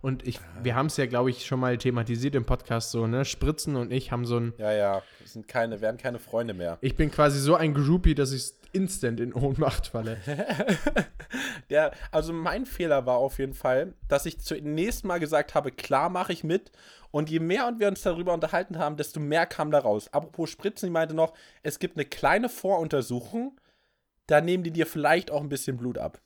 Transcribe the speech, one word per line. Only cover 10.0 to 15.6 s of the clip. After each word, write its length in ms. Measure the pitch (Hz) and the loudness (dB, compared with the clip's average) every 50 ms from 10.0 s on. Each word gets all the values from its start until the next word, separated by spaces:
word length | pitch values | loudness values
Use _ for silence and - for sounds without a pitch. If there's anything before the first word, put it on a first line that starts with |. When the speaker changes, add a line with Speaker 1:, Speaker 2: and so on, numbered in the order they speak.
| 110 113 113 104 92 | -4 -4 -6 -6 -6
Speaker 2:
<laughs> 500 | 143 147 139 214 - 214 135 - 269 294 - - 294 - 240 170 - - - - - - 262 277 - - 135 - _ | -6 -4 -4 -4 -4 -2 -2 0 0 0 2 0 0 0 0 -2 -2 -6 -16 -14 -10 -8 -6 -6 -6 -8 -10 -8 _
Der, 220 | 139 147 156 143 - - - - | 2 4 4 2 0 -6 -12 -2
also 220 | - 156 156 160 170 | -2 0 0 0 -4
mein 340 | 165 160 175 - 214 262 | -2 -2 -2 -2 -2 -6
Fehler 400 | - - - 175 165 147 139 127 | -6 -4 -4 2 2 2 2 4
war 100 | 127 127 | 2 2
auf 220 | 123 131 139 - - | 2 2 0 0 -4
jeden 160 | 135 131 135 | -4 -4 -6
Fall, 400 | - - 139 127 131 156 190 - _ - - | -2 0 2 2 2 2 -2 -8 _ -2 0
dass 180 | 143 139 - | 0 0 0
ich 140 | - - - | -2 -8 -8
zunächst 640 | - - 165 - 147 147 151 156 175 220 233 - - | -6 -6 -6 -4 -4 -4 -2 0 0 -2 -2 -4 -4
mal 140 | 190 175 175 | -2 -2 0
gesagt 360 | 165 147 156 147 147 - - | 0 2 2 2 2 4 0
habe, 160 | 156 | 0